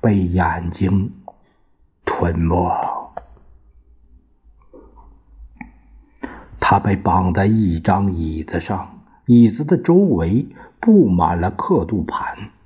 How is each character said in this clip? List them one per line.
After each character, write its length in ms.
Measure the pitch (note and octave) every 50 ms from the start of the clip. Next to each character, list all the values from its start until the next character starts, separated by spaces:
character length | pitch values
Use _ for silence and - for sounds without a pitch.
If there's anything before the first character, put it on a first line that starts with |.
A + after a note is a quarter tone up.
被 160 | - A2 G#2
眼 540 | G2 F#2 F2 F2 F#2 F2 - - F2+ E2+ F2
睛 420 | E2+ - G2 F#2+ G2 F#2+ F#2+ - - - - - - _ _ _ _ _ _ _ _ _ _ _ _ _ _
吞 340 | - - - E2+ F2 E2 E2
没。 320 | E2+ E2 E2+ F2+ F#2 F2 - - - - - - - - - - - - - - _ - - - _ _ _ - _ _ - _ _ _ - - _ _ _ _ _ - - _ _ _ _ - - - _ - - - - - _ _ - - - - - - - - - _ _ _ - - _ _ _ _ - - - - - - - -
他 180 | - - - G2
被 180 | - G#2+ G2
绑 380 | F2+ - F#2 D#2+ F2+ F#2 F#2 E2+
在 120 | F2+ G2
一 320 | G#2 A2 A2 G#2+ F#2+ E2+ E2
张 360 | E2 - G2 G2 G2+ G2 F2+
椅 280 | E2+ E2 D#2+ D#2+ D#2+ D#2
子 160 | - - E2+
上， 400 | - - A2 F2+ E2 - - - - _ _ _ _
椅 240 | - B2 A#2+ A#2+ A2+
子 140 | G2+ - D3+
的 120 | D3 F#3
周 200 | D#3+ - - E3+
围 520 | F#3 G3+ F3+ C3+ F2 D#2+ E2 G2 A#2+ D3+ - - - - - _ _
布 300 | - A#3 A3 G3+ D#3+ G#2
满 280 | F2+ F2 E2+ D#2+ F2 F2
了 120 | E2+ -
刻 340 | - - - - F#3 D3+ F2
度 180 | D#2+ - G2+ D#2+
盘。 480 | - - - - - - - G#2 G#2 _ _ _